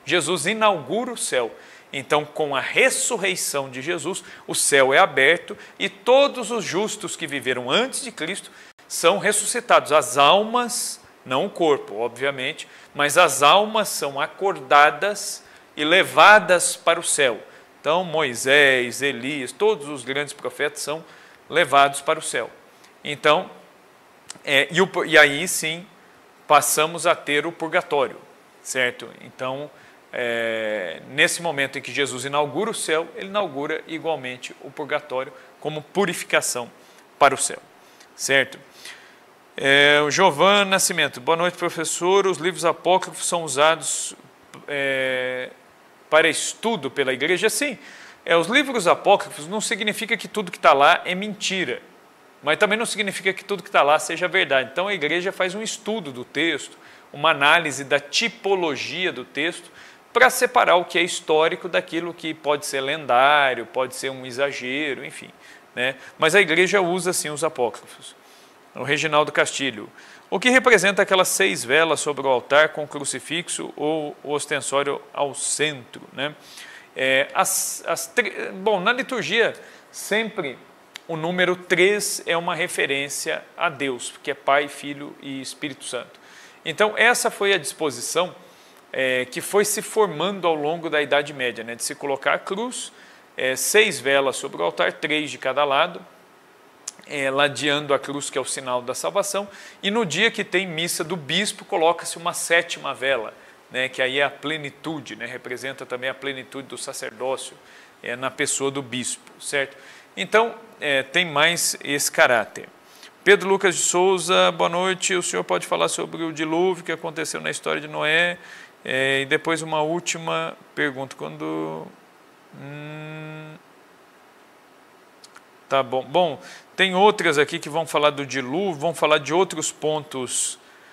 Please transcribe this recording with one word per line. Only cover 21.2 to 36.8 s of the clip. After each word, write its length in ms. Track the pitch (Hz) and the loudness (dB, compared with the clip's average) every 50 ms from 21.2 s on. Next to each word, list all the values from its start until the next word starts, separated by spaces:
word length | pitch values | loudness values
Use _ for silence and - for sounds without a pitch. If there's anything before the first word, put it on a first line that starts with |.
| - - - - _ - | -20 -20 -20 -20 _ -4
levados 500 | 135 160 175 135 139 139 139 143 139 - | 0 0 0 4 6 6 6 6 4 -2
para 200 | - - 160 160 | -2 -2 -2 -2
o 20 | |
céu. 280 | - - - 131 113 - - - - - - - - - _ _ - | -2 -6 -6 -6 -6 -6 -10 -20 -20 -20 -20 -20 -20 -20 _ _ -10
Então, 460 | 143 147 139 - 151 151 180 190 - - - - - _ _ _ _ _ _ _ _ _ _ _ - - - - | -10 -10 0 2 4 4 4 2 -6 -14 -20 -20 -20 _ _ _ _ _ _ _ _ _ _ _ -20 -20 -14 -4
é, 220 | 143 143 135 143 - | 0 2 2 2 2
e 120 | 175 165 | 2 0
o, 80 | 190 175 - 175 - | 0 2 0 -4 -2
e 120 | 160 156 151 | 4 8 8
aí 300 | 151 143 139 147 175 185 | 8 8 6 0 -4 -4
sim, 400 | - - - 156 160 170 185 - - - - - - - - _ _ _ - - | -4 -4 -4 -4 -6 -6 -12 -18 -20 -20 -20 -20 -20 -20 -20 _ _ _ 0 4
passamos 600 | 151 143 147 - - 156 156 160 170 165 156 175 | 4 4 6 4 2 2 0 0 0 -2 2 2
a 80 | 156 | 2
ter 320 | - - - 147 147 147 170 | 2 0 -2 0 0 0 -2
o 40 | |
purgatório, 680 | 170 - 165 160 160 180 170 - 156 143 131 110 - - - - - - _ _ _ - | -6 -6 -8 -2 -2 -2 0 0 0 0 0 0 -2 -10 -20 -20 -20 -20 _ _ _ -20
certo? 480 | - - - 131 127 123 120 - 123 - - - | -14 -8 -2 -2 -2 -2 -2 -6 -14 -16 -16 -18
Então, 500 | - 123 - - 135 127 135 143 147 147 - - - - - - _ _ - | -20 -20 -14 -10 -8 -8 -8 -8 -10 -14 -16 -20 -20 -20 -20 -20 _ _ -8
é, 880 | - 123 120 117 117 117 113 113 110 110 107 107 104 90 85 80 71 - - | -6 -4 -2 -2 -2 -2 -2 -2 -4 -4 -4 -4 -4 -4 -6 -8 -12 -14 -10
nesse 340 | 127 147 165 170 - - | 0 2 2 2 2 -2
momento 380 | 170 170 147 139 139 131 - 139 | -4 -6 -2 -2 -4 -4 -4 -8
em 20 | |
que 100 | - 131 | -10 -8
Jesus 340 | 120 135 139 127 123 123 123 | -2 -2 -2 -2 -2 -6 -8
inaugura 440 | 139 143 147 151 139 127 160 214 226 | -4 0 0 0 0 0 -2 -2 -2
o 40 | 208 | -4
céu, 340 | - - - 160 160 165 165 - | -6 -2 0 0 -2 -2 -4 -10
ele 140 | - 185 196 | -12 -12 -6
inaugura 520 | 196 208 202 170 135 139 143 156 160 151 - - | -4 -4 -4 -4 -4 -8 -6 -6 -6 -8 -8 -10
igualmente 680 | 160 156 143 165 156 143 127 127 127 127 - - - - | -12 -8 -4 -4 -4 -4 -6 -10 -12 -12 -14 -16 -16 -16
o 80 | - 143 | -18 -18
purgatório 640 | 135 - 151 131 151 143 - - 127 127 131 147 - - - - - - | -12 -12 -8 -4 -4 -6 -4 -4 -6 -6 -6 -6 -12 -20 -20 -20 -20 -10
como 220 | - 147 156 151 | -8 -8 -8 -8
purificação 880 | 147 - - 180 202 190 170 - - - - 156 - - - 123 120 - - - | -10 -6 -2 0 0 0 0 -6 -6 0 0 0 2 0 -4 -6 -6 -8 -12 -20